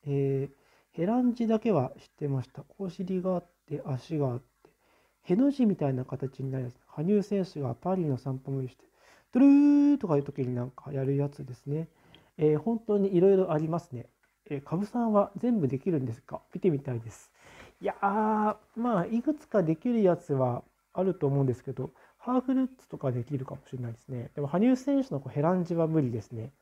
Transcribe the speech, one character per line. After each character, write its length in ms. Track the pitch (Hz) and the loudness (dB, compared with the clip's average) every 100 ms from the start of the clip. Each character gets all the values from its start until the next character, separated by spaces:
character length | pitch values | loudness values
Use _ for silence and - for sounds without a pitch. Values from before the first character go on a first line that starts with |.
| 147 | -4
え 420 | 139 139 135 139 | -2 0 -2 -4
ー、 60 | _ _ _ _ | _ _ _ _
ヘ 120 | - | -6
ラ 120 | 175 240 | -2 2
ン 180 | 247 | 0
ジ 140 | 233 226 | 0 0
だ 100 | 220 | 0
け 140 | 233 | 2
は 180 | 175 127 - | 2 0 -6
知 60 | |
っ 40 | - | -20
て 180 | _ 147 | _ -4
ま 160 | 135 | -4
し 40 | 120 | -4
た。 140 | - - _ | -12 -20 _
お 100 | 196 | -10
尻 320 | 165 185 185 | -8 -4 -2
が 120 | 180 | -2
あ 40 | 180 | -4
っ 60 | - _ _ | -6 _ _
て、 160 | 147 | -10
足 340 | - 131 - 160 | -6 -8 -6 -2
が 100 | 139 | -2
あ 80 | 120 | -2
っ 20 | |
て、 320 | - _ _ _ _ _ _ _ | -10 _ _ _ _ _ _ _
へ 100 | - | -2
の 160 | 190 277 | 2 2
字 160 | 285 233 | 4 2
み 80 | |
た 140 | 190 143 | 2 0
い 60 | |
な 100 | 131 | -2
形 400 | 131 135 135 - | -4 -6 -8 -8
に 80 | 135 | -8
な 60 | 135 | -6
り 60 | 123 | -8
ま 40 | |
す。 80 | - _ | -10 _
羽 160 | - | -6
生 200 | 160 208 | 0 2
選 200 | 190 202 | 2 -2
手 160 | 175 - | -4 -4
が 140 | 135 | -6
パ 220 | 120 180 185 | -4 -4 -2
リ 80 | |
の 140 | 160 131 | 0 -2
散 200 | - 131 | -4 -8
歩 140 | 139 | -6
も 100 | 135 127 | -6 -6
し 80 | _ | _
て、 80 | _ _ _ _ _ | _ _ _ _ _
ト 80 | 254 | 4
ゥ 20 | |
ル 40 | 277 285 285 285 285 285 | 8 8 8 6 4 2
ー 20 | |
と 80 | 190 | 2
か 100 | 147 | 0
い 40 | |
う 20 | |
時 200 | 143 143 | 0 -4
に 120 | 127 | -4
な 80 | 123 | -4
ん 80 | 123 | -6
か 220 | - - | -10 -10
や 100 | 143 | -4
る 140 | 135 139 | -2 0
や 120 | 143 | -2
つ 160 | 143 | -6
で 100 | 135 | -16
す 120 | 120 - | -14 -8
ね。 220 | 147 165 _ _ - _ - | -8 -8 _ _ -20 _ 0
え 180 | 151 151 | 2 2
ー、 20 | |
本 180 | 151 233 | 0 -4
当 200 | 220 208 | 0 0
に 180 | 196 185 | 2 4
色 200 | 190 196 | 6 6
々 160 | 185 | 4
あ 60 | 156 | 0
り 80 | 156 | -2
ま 140 | 165 | -4
す 100 | - | -6
ね。 160 | 120 117 _ _ _ - | -14 -14 _ _ _ -10
え 100 | 143 | -10
ー、 40 | |
カ 140 | - 160 | -6 -6
ブ 100 | 202 | -4
さ 140 | 247 | -2
ん 120 | 233 | 0
は 200 | 208 202 - | 2 0 -2
全 220 | 240 233 | -2 0
部 80 | 139 | 0
で 140 | 131 | -2
き 100 | - | -2
る 80 | 160 | -2
ん 80 | 127 | -2
で 60 | |
す 100 | 117 | -8
か？ 180 | - - _ | -12 -16 _
見 60 | 185 | -2
て 100 | 196 | 0
み 80 | 143 | 0
た 160 | 139 | -4
い 60 | 120 | -8
で 100 | 113 | -8
す。 220 | - - _ - - - _ | -16 -20 _ -20 -20 -20 _
い 40 | |
や 120 | 185 - | -8 -2
ー、 560 | 202 208 214 214 214 208 _ - | 0 0 0 2 0 -2 _ -6
ま 240 | 240 214 | 0 0
あ、 60 | 170 | 0
い 140 | 226 | -2
く 140 | 269 | 0
つ 140 | 302 - | -4 0
か 160 | 214 | 0
で 100 | 160 | 2
き 140 | 160 254 | 0 0
る 160 | 240 | 2
や 120 | 196 170 | 4 2
つ 180 | - | 0
は 280 | 139 127 120 - _ _ | 0 2 0 -8 _ _
あ 100 | - | -2
る 120 | 190 | -2
と 120 | 175 143 | 0 0
思 140 | 139 | 2
う 20 | |
ん 60 | 135 | 2
で 60 | |
す 100 | 120 | 0
け 80 | - | -6
ど、 180 | 127 131 _ _ _ | -8 -10 _ _ _
ハ 220 | - 254 | -2 -2
ー 40 | |
フ 120 | 254 | 0
ル 120 | 262 262 | 0 0
ッ 20 | 262 | -4
ツ 100 | _ | _
と 80 | - | -6
か 140 | 139 | -4
で 140 | 123 | -4
き 120 | 117 143 | -4 -6
る 80 | |
か 120 | 127 - | -6 -12
も 40 | - | -14
し 80 | 127 | -10
れ 60 | |
な 60 | 120 | -10
い 40 | |
で 60 | 117 | -12
す 80 | - | -12
ね。 240 | 131 117 - | -12 -10 -8
で 40 | |
も、 60 | 143 | -4
羽 140 | 175 233 | 2 2
生 80 | 254 | 2
選 260 | 254 277 | 0 -2
手 100 | 269 | -2
の 60 | 139 | -6
こ 100 | 135 | -4
う 0 | |
ヘ 100 | 143 | 0
ラ 100 | 151 | 0
ン 120 | 185 | 0
ジ 100 | 170 | 0
は 140 | 170 165 | 0 2
無 120 | 160 | 2
理 120 | 131 | 0
で 80 | 113 | -2
す 100 | - | -8
ね。 220 | 117 117 _ | -12 -12 _